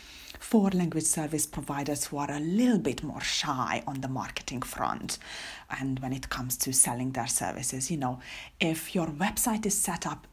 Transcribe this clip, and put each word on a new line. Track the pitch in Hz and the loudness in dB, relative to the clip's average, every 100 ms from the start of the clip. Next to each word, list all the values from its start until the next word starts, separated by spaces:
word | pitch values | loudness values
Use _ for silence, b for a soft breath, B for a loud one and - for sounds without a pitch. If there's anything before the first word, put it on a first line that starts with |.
| B B B B | B B B B
for | - 226 196 | 4 6 8
language | 185 170 160 | 6 4 2
service | 151 - 151 156 - | 2 2 2 0 0
providers | - 143 143 143 143 | -2 -4 -2 0 -2
who | - 143 | -2 -2
are | 143 | -2
a | 147 | -2
little | 156 196 254 208 | 2 6 6 6
bit | 143 120 | 4 0
more | 151 117 | -4 -4
shy | - - 151 131 107 98 - | -2 0 2 0 2 0 -2
on | 135 | -4
the | 131 | -2
marketing | 131 95 - - 123 | -2 -2 -6 -4 -4
front. | - - 60 - - - B B B B B - | -4 -2 0 0 -4 -6 B B B B B -4
And | 135 131 | -2 0
when | 131 | -2
it | 131 131 | -4 -4
comes | - 127 - | -4 -4 -2
to | - | 0
selling | 131 - 120 127 | 2 2 2 -2
their | 131 120 | 0 0
services, | - 90 - 123 131 131 | 0 0 -2 -4 -2 -2
you | 160 | 0
know, | 127 127 B B B - | -2 -4 B B B -2
if | 170 160 - | 0 0 -2
your | 196 160 | 0 0
website | 147 202 - - 220 | 0 0 2 0 0
is | 214 | 0
set | - - 175 - | 0 0 -2 -4
up | 165 - | -6 -10